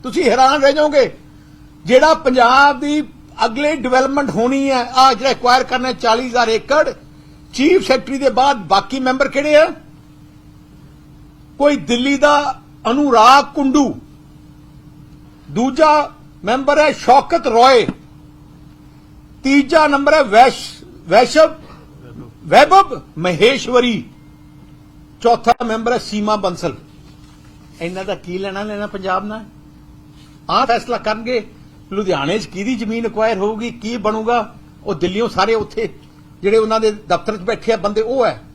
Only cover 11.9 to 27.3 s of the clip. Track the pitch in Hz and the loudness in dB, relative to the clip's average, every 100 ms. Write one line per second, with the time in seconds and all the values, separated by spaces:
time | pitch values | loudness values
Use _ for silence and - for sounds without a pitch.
11.9 | 240 262 277 294 294 285 - - - 220 | -2 0 2 2 2 0 -10 -16 -10 -4
12.9 | 262 294 233 220 277 277 - 269 262 262 | -2 2 6 6 6 2 -4 0 0 0
13.9 | - - - - - - - - - - | -4 -16 -20 -20 -20 -20 -20 -20 -20 -20
14.9 | - - - - - - 147 254 262 311 | -20 -20 -20 -20 -20 -10 -4 -4 2 4
15.9 | 302 285 - - - 190 254 277 294 302 | 4 0 -10 -20 -12 -4 -2 0 2 2
16.9 | - - 269 - 339 285 226 254 254 170 | 0 4 4 4 -4 0 4 4 4 2
17.9 | - - - - - - - - - - | -8 -20 -20 -20 -20 -20 -20 -20 -20 -20
18.9 | - - - - - 269 285 269 320 302 | -20 -20 -20 -20 -10 0 2 4 2 2
19.9 | 277 285 311 262 208 254 - - - - | 2 2 2 4 4 4 2 -14 -20 -20
20.9 | - - 190 254 302 311 - - - - | -20 0 2 2 2 2 0 -20 -20 -20
21.9 | - - - - - 156 180 302 381 392 | -20 -20 -20 -20 -18 2 4 6 6 4
22.9 | 220 - - 180 165 214 269 - 247 247 | -4 -14 -6 -4 2 2 2 0 0 0
23.9 | 208 - - - - - - - - - | -4 -8 -20 -20 -20 -20 -20 -20 -20 -20
24.9 | - - - 233 233 233 233 226 220 226 | -20 -20 -4 0 0 0 -2 -2 -4 -2
25.9 | 247 - 208 208 214 196 175 170 120 - | -4 -4 -6 -2 -2 -4 -4 -8 -8 -18
26.9 | - - - - | -20 -20 -20 -20